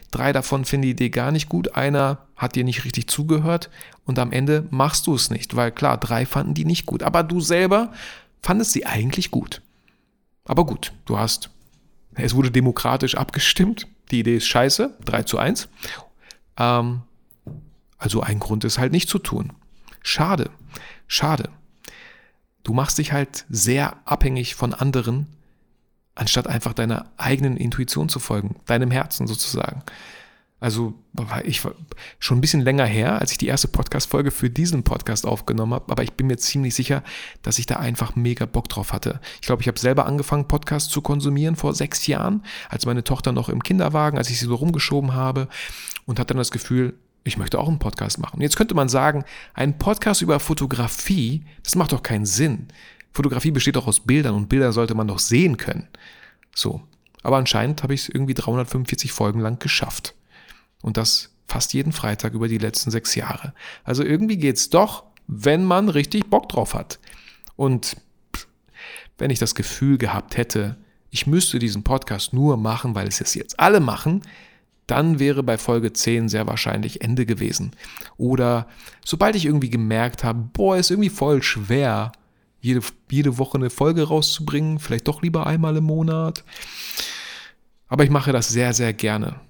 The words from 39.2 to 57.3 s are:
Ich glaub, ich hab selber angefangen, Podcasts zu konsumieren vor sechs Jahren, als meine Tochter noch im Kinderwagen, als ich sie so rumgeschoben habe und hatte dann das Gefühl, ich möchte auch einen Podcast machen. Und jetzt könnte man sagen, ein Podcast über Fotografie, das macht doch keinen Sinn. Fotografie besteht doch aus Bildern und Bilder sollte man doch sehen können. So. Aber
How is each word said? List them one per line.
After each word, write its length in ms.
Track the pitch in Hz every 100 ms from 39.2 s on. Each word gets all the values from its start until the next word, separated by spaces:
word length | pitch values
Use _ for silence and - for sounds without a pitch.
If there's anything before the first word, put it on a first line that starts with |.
| - -
Ich 80 | -
glaub, 120 | 120
ich 60 | 123
hab 140 | 117
selber 260 | 123 135 -
angefangen, 400 | 143 139 147 139
Podcasts 420 | 147 - 147 -
zu 140 | 147
konsumieren 540 | 143 143 143 143 160 160
vor 180 | 147
sechs 320 | 143 143 - -
Jahren, 380 | 143 - 208 - - -
als 180 | - 120
meine 160 | 120
Tochter 300 | - 131 -
noch 160 | 123 120
im 160 | -
Kinderwagen, 540 | - 185 160 151 151 143
als 120 | 123
ich 80 | 120
sie 80 | 120
so 80 |
rumgeschoben 600 | 120 160 160 - 143 135
habe 340 | 127 131 135 131 - - - - - -
und 140 | 117
hatte 140 | 123
dann 40 | 127
das 140 | 120
Gefühl, 440 | 117 - 127 127 - _ _
ich 120 | - 107
möchte 220 | 95 -
auch 100 | 151
einen 100 | 156
Podcast 400 | 107 - 104 -
machen. 180 | - 156
Und 60 |
jetzt 140 | 147 -
könnte 180 | 220
man 140 | 165 131
sagen, 360 | 131 147 147 - - -
ein 240 | - 135 143
Podcast 440 | 196 208 220 202
über 180 | 165 143
Fotografie, 1040 | - 151 135 127 113 - - 190 117 151 - -
das 140 | - 180
macht 160 | 175
doch 100 | 131
keinen 240 | - 107 104
Sinn. 420 | 95 151 107 - - - - -
Fotografie 380 | - 139 123 160
besteht 260 | 139 143 135
doch 100 | 117
aus 140 | -
Bildern 340 | - 143 139
und 140 | 104 101
Bilder 240 | 131 127
sollte 220 | 113 113
man 120 | 110 107
doch 120 | 95
sehen 380 | - 123 180 120
können. 320 | - - - - - - - _ _
So. 280 | - - - - _ _ _
Aber 140 | 123